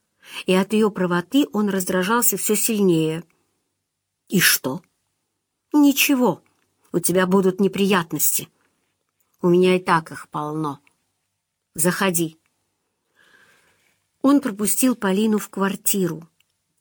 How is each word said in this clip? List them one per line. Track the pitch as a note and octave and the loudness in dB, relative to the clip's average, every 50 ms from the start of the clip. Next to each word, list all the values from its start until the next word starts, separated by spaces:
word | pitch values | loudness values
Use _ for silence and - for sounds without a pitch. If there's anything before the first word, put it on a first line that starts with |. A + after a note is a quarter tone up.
| _ _ _ _ _ - - - - | _ _ _ _ _ -18 -16 -8 -2
и | - F#3 | 0 0
от | F#3 F#3+ - | 0 0 0
её | A3 G#3+ A3 G#3 | 0 0 0 0
правоты | G#3 - F#3 F3 F3+ F3 F3 - - C#4 D4 C#4+ | 0 -2 -2 -2 -2 -2 -2 0 0 0 0 0
он | - G#3 G#3+ G3+ | -2 -4 -2 -2
раздражался | F#3+ G3 F3+ F#3 F#3 F#3 F3+ F#3+ A3+ A#3+ A#3 - G3+ | -2 -4 -4 -2 -2 -2 -2 0 0 0 0 0 -2
всё | F#3 - - G#3+ | -2 -2 -2 -2
сильнее. | G#3 - - A3+ G#3 G3+ F#3 E3+ D#3+ D#3+ D#3 D#3+ E3 E3 _ _ _ _ _ _ _ _ _ _ _ _ _ _ _ _ _ _ _ _ - | 0 -2 -2 0 2 2 2 2 2 0 -2 -4 -8 -12 _ _ _ _ _ _ _ _ _ _ _ _ _ _ _ _ _ _ _ _ -4
«И | - F#3 | 0 0
что?» | E3 - - - - C3 C3 - - _ _ _ _ _ _ _ _ _ _ _ _ _ _ _ _ _ | 2 2 0 0 -4 -6 -8 -8 -12 _ _ _ _ _ _ _ _ _ _ _ _ _ _ _ _ _
«Ничего, | - D4+ C#4+ C#4+ C4+ - - - C#4+ B3 B3 G#3 D#3 - _ _ _ _ _ _ _ _ _ _ | 2 4 6 4 4 2 0 0 2 2 2 2 0 -2 _ _ _ _ _ _ _ _ _ _
у | - E3+ | -4 -2
тебя | - - F3 F#3 F#3 | -2 0 2 2 2
будут | F3+ F#3 G3 F#3 F#3+ F#3 F#3 | 4 2 2 2 2 2 0
неприятности. | G3+ F#3 F#3+ F#3+ G3+ F#3+ G3+ F3+ E3 - - D3 - - - - - - _ _ _ _ _ _ _ _ _ _ _ _ _ _ _ _ _ _ | 0 0 0 0 0 2 2 0 0 -2 -4 -4 -2 -2 -2 -4 -6 -10 _ _ _ _ _ _ _ _ _ _ _ _ _ _ _ _ _ _
У | - F3 | 0 2
меня | F3 F3+ F#3 F#3 F#3 | 4 4 4 4 2
и | F3+ | 0
так | F3+ - F3 E3 E3 - | 0 0 0 0 -2 -4
их | D3 - - - | -12 -18 -16 -12
полно. | - D#3 D3+ D3+ D3+ D#3 D#3 D3 C#3 - _ _ _ _ _ _ _ _ _ _ _ _ _ _ _ _ _ _ - | -10 -10 -8 -8 -6 -6 -6 -6 -8 -10 _ _ _ _ _ _ _ _ _ _ _ _ _ _ _ _ _ _ -6
Заходи». | - E3 F3+ F3+ - G3+ F#3+ E3+ E3+ E3+ D#3 - _ _ _ _ _ _ _ _ _ _ _ _ _ _ _ _ _ _ _ _ _ _ _ _ _ _ _ _ _ _ _ _ _ _ _ _ _ | -2 -2 0 0 0 -2 -2 0 -2 -4 -4 -6 _ _ _ _ _ _ _ _ _ _ _ _ _ _ _ _ _ _ _ _ _ _ _ _ _ _ _ _ _ _ _ _ _ _ _ _ _
Он | - C4+ C#4+ C#4+ | 0 2 2 2
пропустил | C#4 B3+ G3 G3+ G#3 F#3+ - - - B3+ A#3+ | 0 -2 -6 -4 -4 -2 -2 0 0 0 0
Полину | - - F#3+ F#3 G3 A3 A3 G#3+ G#3 | 0 -2 -2 0 0 0 0 0 -2
в | - - | -4 -6
квартиру, | - G3 G3 G3 G#3+ - - - - G3+ F#3 E3 D#3+ D#3+ E3 - _ _ _ _ _ _ _ _ _ _ | -6 -4 -4 -4 -4 -4 -4 -4 -2 -2 -2 -2 -4 -8 -14 -20 _ _ _ _ _ _ _ _ _ _